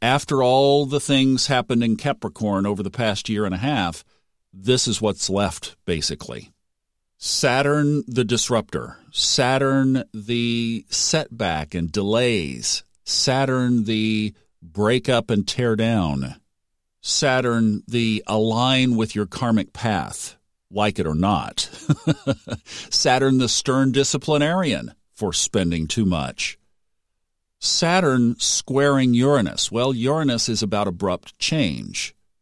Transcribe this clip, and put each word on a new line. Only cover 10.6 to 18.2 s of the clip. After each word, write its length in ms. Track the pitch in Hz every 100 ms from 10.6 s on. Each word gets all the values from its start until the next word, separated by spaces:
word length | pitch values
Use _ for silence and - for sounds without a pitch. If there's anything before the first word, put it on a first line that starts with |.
| 117 113 -
setback 880 | - - 156 - 117 95 78 76
and 160 | 87 82
delays, 880 | 104 98 113 123 104 71 62 - - - _
Saturn 800 | - - 139 131 135 127 123 120
the 500 | 107 110 110 107 107 - _ _
break 480 | 82 101 107 127 135
up 220 | 120 113
and 160 | 104 95
tear 280 | - 120 110
down, 600 | 113 110 82 69 65 - _ _ _ _ _ _
Saturn 840 | - - 143 127 123 117 110 104 -
the 340 | 120 113 107